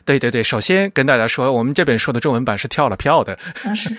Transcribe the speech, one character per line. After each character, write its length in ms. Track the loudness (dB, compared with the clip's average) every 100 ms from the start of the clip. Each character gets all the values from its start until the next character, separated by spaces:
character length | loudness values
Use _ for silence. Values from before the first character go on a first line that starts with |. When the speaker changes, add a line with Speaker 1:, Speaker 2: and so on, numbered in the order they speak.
Speaker 1:
对， 160 | 0 0
对， 100 | 2
对， 140 | 0
首 160 | 0 -2
先 300 | 2 2 2
跟 140 | 0 2
大 100 | 4
家 120 | 2
说， 240 | 0 0
我 120 | 2
们 100 | 0
这 120 | 0 2
本 120 | 2
书 140 | 0
的 80 | -2
中 140 | 0
文 100 | 0
版 140 | 0 -4
是 100 | -4
跳 220 | 0 0
了 60 | 0
票 280 | 2 2
的。 140 | 0 -6 -12 -10
Speaker 2:
啊， 100 | -6
是。 200 | -4 -4